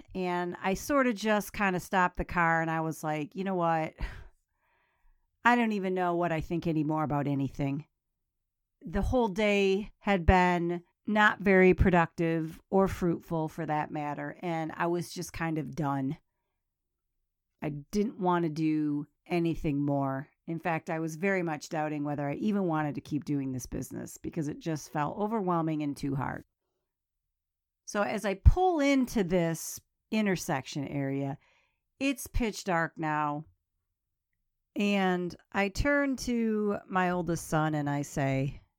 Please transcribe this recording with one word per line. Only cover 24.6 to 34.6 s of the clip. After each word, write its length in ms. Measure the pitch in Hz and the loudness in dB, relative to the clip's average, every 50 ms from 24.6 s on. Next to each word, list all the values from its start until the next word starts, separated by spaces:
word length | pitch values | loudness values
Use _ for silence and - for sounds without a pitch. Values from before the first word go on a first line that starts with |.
| - 170 160 143 - - | -6 -6 -6 -6 -6 -6
felt 240 | - 160 147 156 - | -4 -4 -2 -2 -2
overwhelming 680 | - 202 214 226 226 190 180 175 165 160 160 156 151 | -4 -4 -2 -2 -2 0 0 0 0 0 0 0 -2
and 140 | 151 143 139 | -2 -4 -4
too 180 | - - 139 135 | -4 -4 -4 -4
hard. 300 | 143 - 139 - - - _ _ _ _ _ _ _ _ _ _ _ _ _ _ _ _ _ _ _ _ _ _ _ _ _ _ _ - | -4 -4 -4 -6 -8 -12 _ _ _ _ _ _ _ _ _ _ _ _ _ _ _ _ _ _ _ _ _ _ _ _ _ _ _ -14
So 180 | - - 208 | -6 -2 -2
as 220 | 202 - - 208 208 | -2 -2 -2 -2 -2
I 100 | 208 196 | -2 0
pull 460 | 196 - - - 359 370 370 349 302 | 6 8 8 8 8 4 4 4 4
into 420 | 277 285 277 269 254 247 - 240 | 2 4 4 2 2 0 0 0
this 580 | 190 165 185 180 170 165 165 - - - - - _ _ _ _ _ - | 0 2 2 2 2 2 0 -4 -6 -10 -12 -14 _ _ _ _ _ -4
intersection 760 | - 220 214 202 185 170 - - 160 135 - - - 156 139 - | -2 0 0 0 0 0 -2 -2 -4 -4 -4 -6 -6 -6 -6 -4
area, 500 | 147 143 139 135 135 139 139 139 139 - _ _ _ _ _ _ _ _ _ _ _ - | -4 -4 -2 -2 -2 -4 -4 -4 -6 -10 _ _ _ _ _ _ _ _ _ _ _ -4
it's 260 | 262 277 277 277 - | -2 -2 -2 -4 -6
pitch 380 | - - - 247 214 - - - | -2 -2 0 0 0 -4 -4 -4
dark 280 | 196 175 165 165 160 - | 0 0 0 0 -2 -4
now. 480 | - 160 156 151 151 151 147 147 147 156 - _ _ _ _ _ _ _ _ _ _ _ _ _ _ _ _ _ _ _ _ _ _ | -4 -4 -2 0 0 0 -2 -2 -4 -8 -12 _ _ _ _ _ _ _ _ _ _ _ _ _ _ _ _ _ _ _ _ _ _